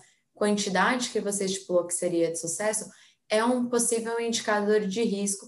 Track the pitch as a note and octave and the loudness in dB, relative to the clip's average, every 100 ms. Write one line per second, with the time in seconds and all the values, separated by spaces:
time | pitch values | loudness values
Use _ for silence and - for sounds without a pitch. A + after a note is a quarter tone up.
0 | - _ _ - G#3 G#3 G3+ F#3 G#3 B3+ | -12 _ _ -2 2 2 2 2 2 2
1 | B3 A3 G3 G3 F#3+ F#3+ - F3+ E3+ - | -2 -2 -2 -2 -2 -4 0 0 0 -2
2 | F3+ E3+ E3 E3 E3 - G#3+ G#3+ - - | -2 0 0 -2 -6 -2 -2 -2 -6 -16
3 | - _ _ G#3+ A#3 B3 A#3+ A#3+ A#3+ A3+ | -20 _ _ 2 2 2 2 0 2 0
4 | G#3+ A#3 A#3 A3+ - G#3 G3+ G#3+ G3 G3 | -2 -2 -2 -2 0 0 4 2 2 -2
5 | G#3+ G3 G3+ - | -2 0 -2 -4